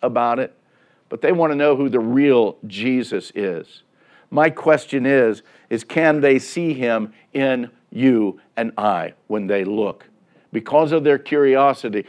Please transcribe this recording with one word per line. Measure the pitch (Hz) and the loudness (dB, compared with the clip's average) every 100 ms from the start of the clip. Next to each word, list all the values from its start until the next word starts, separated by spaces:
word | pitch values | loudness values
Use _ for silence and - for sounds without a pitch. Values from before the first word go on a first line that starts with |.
about | 127 120 120 120 | -4 0 0 -2
it, | 127 _ _ _ _ _ - | -4 _ _ _ _ _ -16
but | 117 | -4
they | - | 0
want | 180 160 | 2 0
to | 143 | 0
know | 147 139 | 2 2
who | 139 | 0
the | 120 | 0
real | 113 127 143 123 107 - 110 | 0 2 4 4 2 -2 -14
Jesus | 95 117 127 113 107 - | -8 -4 -2 -4 -8 -8
is. | - 98 85 - - _ _ _ _ - | -6 -6 -6 -10 -20 _ _ _ _ -6
My | 139 160 | 0 0
question | 156 - 151 - 139 131 | 0 2 2 0 -4 0
is, | 139 117 104 _ _ - | 2 2 0 _ _ -8
is | 117 | -8
can | - - 160 151 | -6 0 2 2
they | 143 135 | 4 2
see | - - 170 135 | 0 -6 -4 -2
him | 123 113 107 - _ | -2 -2 -4 -12 _
in | 131 135 127 117 _ _ | -4 -2 -2 -4 _ _
you | - 131 120 101 - _ - | 0 2 2 0 -4 _ -6
and | 117 110 | -6 -2
I | 104 92 80 - - | -2 -2 -4 -12 -8
when | 107 95 | -6 -2
they | 101 | -2
look? | 95 107 104 - - _ _ _ _ | -2 -4 -4 -6 -18 _ _ _ _
Because | 117 117 147 156 | -10 0 0 2
of | 160 | 0
their | 147 139 | 2 0
curiosity, | - 147 139 135 139 131 123 104 | 0 2 4 4 4 2 -4 -6